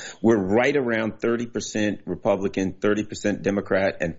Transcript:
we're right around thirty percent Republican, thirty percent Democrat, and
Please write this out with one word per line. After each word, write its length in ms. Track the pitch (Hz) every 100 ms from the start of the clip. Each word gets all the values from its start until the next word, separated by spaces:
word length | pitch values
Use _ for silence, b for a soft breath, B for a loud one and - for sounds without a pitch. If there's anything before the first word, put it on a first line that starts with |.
| B B
we're 200 | 110 110
right 340 | 92 113 135
around 440 | 143 120 113 110 101
thirty 260 | 117 117
percent 540 | 120 110 - 110 107 95
Republican, 680 | - 90 113 98 98 98 92
thirty 300 | 90 107 104
percent 400 | 104 - 104 98
Democrat, 540 | 101 101 95 98 98 -
and 140 | 85